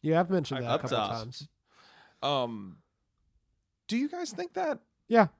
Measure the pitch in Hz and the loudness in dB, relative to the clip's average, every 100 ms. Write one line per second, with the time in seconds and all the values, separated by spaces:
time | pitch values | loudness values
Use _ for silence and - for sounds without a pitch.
0 | 151 160 175 185 147 131 120 135 131 120 | 2 2 4 2 0 -4 0 -2 0 0
1 | 101 113 113 127 147 _ _ _ - - | 0 -2 -8 -14 -18 _ _ _ -20 -20
2 | - _ 135 143 123 110 98 87 _ _ | -20 _ -2 0 -2 -6 -12 -16 _ _
3 | _ _ _ _ _ _ _ _ _ 226 | _ _ _ _ _ _ _ _ _ -4
4 | 294 359 339 202 349 - 339 294 _ _ | -2 -4 -8 -8 -8 -4 -4 -4 _ _
5 | _ 233 196 - | _ 6 6 2